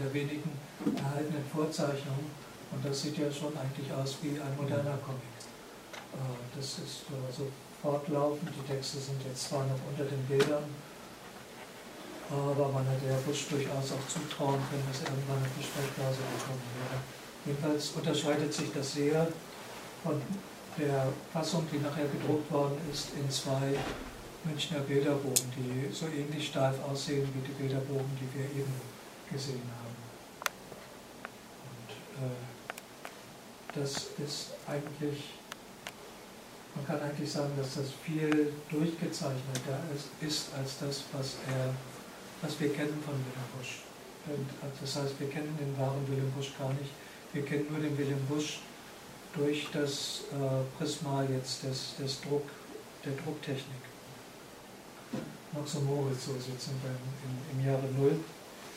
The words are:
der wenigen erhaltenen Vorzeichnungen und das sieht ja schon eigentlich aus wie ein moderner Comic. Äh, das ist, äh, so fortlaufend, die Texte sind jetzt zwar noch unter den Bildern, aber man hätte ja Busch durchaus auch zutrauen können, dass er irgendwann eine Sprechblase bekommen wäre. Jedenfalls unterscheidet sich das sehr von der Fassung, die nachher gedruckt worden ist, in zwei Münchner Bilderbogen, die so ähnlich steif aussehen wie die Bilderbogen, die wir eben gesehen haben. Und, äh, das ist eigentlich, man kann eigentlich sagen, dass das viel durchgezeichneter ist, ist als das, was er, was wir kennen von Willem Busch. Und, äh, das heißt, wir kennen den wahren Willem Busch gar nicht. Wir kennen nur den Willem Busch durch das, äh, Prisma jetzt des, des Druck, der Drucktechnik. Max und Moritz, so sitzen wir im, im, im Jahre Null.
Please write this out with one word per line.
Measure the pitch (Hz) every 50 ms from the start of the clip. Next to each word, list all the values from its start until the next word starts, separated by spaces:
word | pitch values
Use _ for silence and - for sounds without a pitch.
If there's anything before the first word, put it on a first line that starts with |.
der | 139 135
wenigen | - 147 143 - - - - 151 - - - - - - - - -
erhaltenen | - 139 139 147 147 151 151 156 143 135 - -
Vorzeichnungen | 156 151 156 - - 151 143 139 131 - 135 135 147 156 151 - - - - - - - -
und | - 131 131
das | 143 139 -
sieht | - 147 -
ja | 165 147 143
schon | - - 156 147 147
eigentlich | 139 131 135 - - 135 127
aus | - 135 135 135 - -
wie | 165 143 143 -
ein | 139 139 139
moderner | 143 139 131 147 143 139 147 139 127
Comic. | - 135 131 - - - - - - - - - - - - - - - - - - -
Äh, | - 135 135 127 123 123 123 123 -
das | 139 131 - - 180 -
ist, | 131 - - - -
äh, | 139 131 127 127 -
so | - 143 131 - - - - - -
fortlaufend, | - 147 143 147 - - 147 143 143 151 147 147 - -
die | - 139 131 143
Texte | 139 135 131 - - 139
sind | 131 135 135 131 127
jetzt | 131 127 - - -
zwar | 147 139 131
noch | 131 131 - - 139
unter | 139 147 143
den | 135 143 131 127
Bildern, | 135 139 135 139 147 151 147 151 147 - - - - - - - - - - - - - - - - - - - - - - - - - - - - - - - -
aber | 143 143 143 143 139 139 143 131
man | 131 131 131
hätte | 131 135 131 135
ja | 131 135 131 -
Busch | 147 143 - - -
durchaus | 147 135 - - 147 - 135 135
auch | 127 131 - -
zutrauen | - 165 147 - - - 147 139 139 135 135 -
können, | 143 135 135 135
dass | 131 - 160
er | 147
irgendwann | 135 135 139 135 139 135 131
eine | 131 - -
Sprechblase | - - - 147 139 135 - - 135 131 131 - - - 123
bekommen | - - 135 135 131 - 123 123 127
wäre. | 127 127 131 131 - - - - - - - - -
Jedenfalls | 143 143 143 160 151 151 147 - - -
unterscheidet | - - 165 151 151 - 147 143 143 156 143
sich | - - 147 135
das | - 143 131 -
sehr | - 147 143 147 156 160 165 165 - - - - - - - - - - - - - -
von | - 165 147 135 131 - 196 - - - - - - - - 160
der | 147 143 139 135 135 135 135 - - -
Fassung, | - 165 156 - 185 160 156 -
die | 151 135
nachher | 147 143 139 160 147
gedruckt | 139 - - - 139 151 151 147 -
worden | 143 143 143 139 143 147 170 147
ist, | 143 - - - - 147
in | 139 135
zwei | 131 - - 139 135 135 139 139 139 139 - - - - - - - - - - - - -
Münchner | 160 147 - - - 160 143
Bilderbogen, | 135 135 139 139 151 147 139 - - 131 127 - - 127 -
die | 135 127 123 127 131 139 -
so | - - 160
ähnlich | 160 147 143 143 147 156 147 - -
steif | - 135 131 135 135 139 143 143
aussehen | 139 135 - 151 143 139 139 135 131
wie | 131 -
die | -
Bilderbogen, | - - 139 131 135 135 127 139 139 135 131 135 - -
die | 131 - - 139
wir | 135
eben | - - 135 135 139 131 - - - - - - - - - - -
gesehen | - 135 127 - 127 123 - - -
haben. | - 120 117 - - - - - - - - - - - - - - - - - - - - - - - - - - - - - - - - - - - 131
Und, | 131 120 120 - 107 - - - - 139 135
äh, | 127 123 123 127 127 - - - - - - - - - - - - - - - - - - - - - - - - - 147
das | 139 135 - - - - - - 147
ist | 143 - - - - - - -
eigentlich, | - 147 143 143 - - - 151 143 135 - - - - - - - - - - - - - - - - - - - - - - - - - - - - - - - -
man | 139 135
kann | - 156 147
eigentlich | 147 143 147 - 151 139
sagen, | - 151 143 143 143 139
dass | 131 131 -
das | 151 135 127 - -
viel | - - 156 156 156 151 151 151 147 147 143 - - -
durchgezeichneter | 156 151 165 170 - - 170 - - - 165 135 131 131 - 135 131 127 - 139 131 131 - 156 139
ist, | - - - - - 156
ist | 151 - - - - 143
als | 135 135 - - -
das, | 147 139 139 - - -
was | - 139 131 - - - - 135
er, | 131 131 131 131 131 131 - - - - - - - - - - - -
was | 165 147 - -
wir | 156 139
kennen | - 160 147 151 151 151 -
von | 143 135
Willem | 131 127 123 - 131 127 - - 131
Busch. | - - - - - - - - - - - - -
Und, | 151 147 139 135 131
äh, | - - 147 139 - -
das | 143 131 -
heißt, | 147 139 135 135 -
wir | 143 139
kennen | - 156 147 151 156 151
den | 143 139 135 131
wahren | 131 131 135 139 135 131
Willem | 135 131 131 131
Busch | 131 139 135 - - -
gar | 139 131
nicht. | 139 147 139 - - - - - - - - - -
Wir | 147 139
kennen | - 147 143 147 151
nur | 151 151
den | 151 147 139
Willem | 139 143 139 139 135 135
Busch | 135 151 151 151 - - - - - - - - - - - - - - - - - -
durch | 156 143 147 147 147 - -
das, | - 151 147 139 139 - - - - - - -
äh, | 143 139 139 135 131 131 131 - -
Prisma | - 160 151 - - 160 143 139 139
jetzt | 135 131 131 131 131 - - -
des, | - 135 131 - - - -
des | - 135 135 135 -
Druck, | - 139 143 147 - - - - - - - - - - - -
der | - 143
Drucktechnik. | 135 - 165 156 151 - - 151 131 110 - - 131 - - - - - - - - - - - - - - - - - - - - - - - - - - - - - - - - - - -
Max | - 147 143 - -
und | 147 139
Moritz, | 139 143 143 135 131 131 127 -
so | 143
sitzen | 131 123 123 131 127 127 - - 135 131
wir | 131 131
im, | 127 127 127 131 135 - 135
im, | 131 127 127 127 151 131 131
im | 135
Jahre | 135 135 131 135 131 131
Null. | 135 139 143 160 160 - - - - - - - - - - -